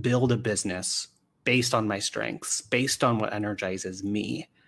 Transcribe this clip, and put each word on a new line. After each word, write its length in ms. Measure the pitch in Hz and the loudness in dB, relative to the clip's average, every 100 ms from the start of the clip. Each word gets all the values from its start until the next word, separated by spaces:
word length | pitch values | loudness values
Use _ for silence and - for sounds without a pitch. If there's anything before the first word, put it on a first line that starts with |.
build 300 | 123 123 127 | 2 4 4
a 60 | 113 | 4
business 680 | 107 101 101 90 - - - _ _ _ | 2 -2 -2 -2 -4 -4 -6 _ _ _
based 300 | - 123 123 | 2 4 4
on 140 | 117 110 | 2 2
my 120 | 101 | 0
strengths, 640 | - 110 117 - - - | -2 -4 -4 -6 -6 -6
based 420 | - 123 131 - | 0 0 2 2
on 140 | 131 110 | 2 2
what 140 | 107 | 0
energizes 680 | 107 104 101 92 92 95 92 | -2 -4 -2 -4 -4 -6 -6
me? 440 | 101 104 104 123 - _ | -2 -2 -2 -6 -8 _